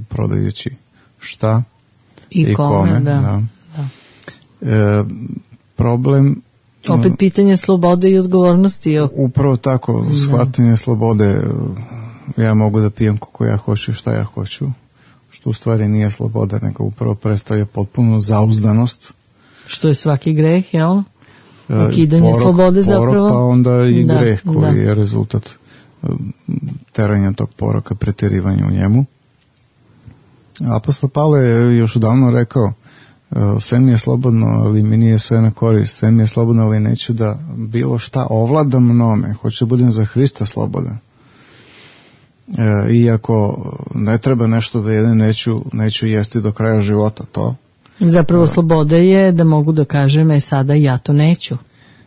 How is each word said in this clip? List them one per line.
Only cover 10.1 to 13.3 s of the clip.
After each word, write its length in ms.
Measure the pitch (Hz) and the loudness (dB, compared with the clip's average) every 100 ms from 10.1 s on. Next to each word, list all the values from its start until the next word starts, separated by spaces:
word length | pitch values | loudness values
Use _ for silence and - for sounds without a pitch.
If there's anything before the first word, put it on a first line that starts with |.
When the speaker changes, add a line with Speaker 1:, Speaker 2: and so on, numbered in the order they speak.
| 147 | 0
Speaker 1:
shvatanje 600 | 143 139 127 127 120 113 | 0 0 0 2 2 2
slobode, 640 | - 110 113 107 104 101 - - - - 113 117 113 - - - | 0 -2 0 2 2 0 -2 -4 -6 -8 -14 -16 -18 -16 -10 -2
ja 160 | 113 | 0
mogu 280 | 107 107 107 | 2 2 0
da 80 | 107 | -2
pijem 280 | - 110 104 | 0 -2 -2
koliko 280 | - | -8